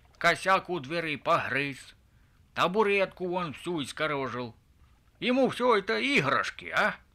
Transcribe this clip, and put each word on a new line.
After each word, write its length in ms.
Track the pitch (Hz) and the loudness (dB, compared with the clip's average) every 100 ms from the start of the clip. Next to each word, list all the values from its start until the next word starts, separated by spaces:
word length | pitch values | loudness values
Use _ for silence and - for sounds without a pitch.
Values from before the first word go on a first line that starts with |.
| _ _ | _ _
косяк 540 | 170 160 190 190 175 | 2 2 2 2 2
у 100 | 175 | -6
двери 360 | 131 170 160 143 | -4 -4 -4 -4
погрыз, 800 | - 165 - 127 143 135 - - _ _ _ _ _ | 2 2 2 -2 -2 -6 -16 -20 _ _ _ _ _
табуретку 720 | - 160 202 202 202 185 - 180 | 0 2 4 2 2 0 -2 -4
вон 240 | 180 170 | -4 -4
всю 300 | 117 170 170 | -6 -6 -4
искорежил. 720 | 123 - 151 143 131 120 120 - _ _ - _ _ _ | -6 -4 -2 -2 -4 -6 -8 -12 _ _ -20 _ _ _
Ему 300 | 214 254 240 | 0 2 2
все 260 | - 247 208 | 2 2 2
это 240 | 190 220 | 0 -2
игрушки, 640 | 254 269 135 120 95 - 87 | 0 2 2 0 -2 -6 -4
а? 300 | 160 202 - _ | 0 0 -2 _